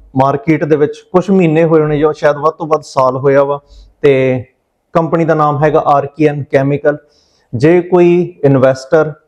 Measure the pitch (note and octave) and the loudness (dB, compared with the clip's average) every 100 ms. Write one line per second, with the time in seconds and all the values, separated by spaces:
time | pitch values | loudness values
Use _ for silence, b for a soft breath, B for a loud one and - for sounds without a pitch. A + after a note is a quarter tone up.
0 | - C3 C3+ C#3 - D3+ D#3+ D3+ D3 - | -8 -2 -2 -2 -2 -2 0 0 -2 -4
1 | - F#3 F3+ F#3+ E3+ D#3 E3 D#3+ D3+ D3 | -6 -4 0 0 2 2 2 2 0 0
2 | D3+ D3+ D3+ D3 D3+ D#3+ D#3+ D#3 C#3 C#3+ | -2 0 -2 -2 -2 -4 -4 -4 -4 -2
3 | C3 C3 C#3 C#3 C#3 C#3+ b b b _ | -2 0 0 2 0 -4 b b b _
4 | D3 C3+ C3 B2+ A#2+ _ _ _ _ E3+ | 0 2 0 -2 -8 _ _ _ _ -4
5 | E3 E3 D#3+ D#3 D3 C#3+ D#3 D3+ - C#3+ | -2 -2 0 0 0 0 0 2 2 0
6 | C3+ - D#3 D3 B2+ C#3 C3+ C#3+ D3 D3 | -2 -2 -2 -2 -4 -2 -2 -2 -2 -4
7 | _ _ _ _ _ A#2 C#3 F3+ F3 F3+ | _ _ _ _ _ -2 2 2 2 2
8 | F3 F3 E3+ - C#3 C3+ C3 C3 - D#3+ | 4 2 -2 -2 0 2 2 0 0 0
9 | D#3 D3+ | 0 -6